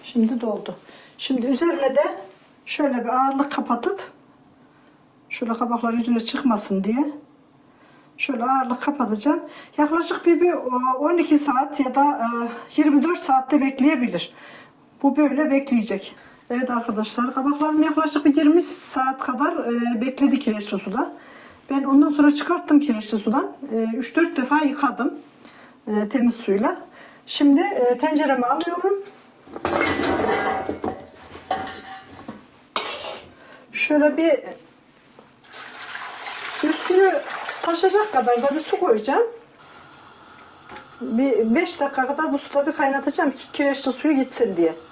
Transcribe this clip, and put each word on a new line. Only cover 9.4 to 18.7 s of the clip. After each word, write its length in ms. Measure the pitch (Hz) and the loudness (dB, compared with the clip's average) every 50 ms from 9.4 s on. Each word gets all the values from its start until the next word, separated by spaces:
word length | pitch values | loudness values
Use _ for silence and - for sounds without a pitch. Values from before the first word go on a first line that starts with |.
| - - - - - - _ - | -2 -8 -16 -18 -20 -14 _ 0
Yaklaşık 480 | 294 294 320 339 330 339 359 - - | 0 2 2 0 0 -2 -4 0 4
bir, 160 | 339 339 302 | 4 4 6
bir, 120 | 349 359 330 | 4 2 2
o, 180 | 262 254 254 247 247 254 254 262 262 | 0 -2 -2 -2 0 0 0 0 0
on 180 | 285 311 349 339 | 0 2 2 2
iki 200 | 311 - 302 285 | 4 4 4 2
saat 420 | - - 240 254 285 294 - - | 4 2 0 0 0 -2 -2 -2
ya 160 | 277 254 233 | -2 0 2
da, 60 | 277 | 4
e, 260 | 285 294 277 - 233 233 240 233 233 226 - - - - - | 4 4 4 0 -2 -2 -2 -2 -4 -4 -6 -10 -16 -6 0
yirmi 280 | - 302 302 277 285 247 | 2 4 6 6 4 4
dört 160 | 330 359 349 | 4 0 -2
saatte 420 | - - 262 262 262 - 302 294 | 0 2 2 2 2 2 2 2
bekleyebilir. 720 | 262 277 269 - 254 294 320 254 247 220 - 170 - - - - - - - - - - _ _ _ _ _ _ - | 2 2 0 4 4 4 4 4 0 -2 -2 -4 -6 -6 -14 -20 -20 -20 -20 -20 -20 -20 _ _ _ _ _ _ 0
Bu 120 | 277 269 | 2 4
böyle 360 | 285 302 277 247 269 311 302 | 4 2 2 4 0 0 2
bekleyecek. 640 | 269 277 277 - 254 233 208 - 196 190 - - - - - - - - _ _ | 2 0 2 2 0 0 0 0 -4 -6 -6 -10 -18 -20 -20 -20 -20 -20 _ _
Evet 200 | 240 247 254 240 | -4 -4 -2 -2
arkadaşlar, 640 | 240 240 226 - 214 208 214 - - - 240 254 269 | -2 -4 -4 -4 -4 -4 -4 -4 -2 -2 -2 -2 -2
kabaklarım 500 | 269 262 285 285 294 302 311 311 302 302 | -2 -2 -2 0 0 0 0 2 2 2
yaklaşık 420 | 320 294 311 320 302 - 294 - | 2 2 0 0 0 0 2 2
bir 100 | 311 269 | 4 4
yirmi 260 | 302 311 294 320 349 | 6 6 6 6 6
saat 580 | 339 - | 4 2